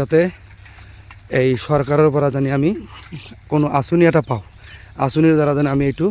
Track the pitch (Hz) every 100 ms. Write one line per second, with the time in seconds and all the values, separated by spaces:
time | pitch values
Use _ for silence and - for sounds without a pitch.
0 | 135 160 180 - - - - - - -
1 | - - - 135 131 123 - 147 135 147
2 | 156 143 143 135 135 139 156 220 - -
3 | - 156 - - - 151 147 139 - 170
4 | 165 160 - 117 - - - - - -
5 | 135 156 160 156 147 143 147 139 139 131
6 | 185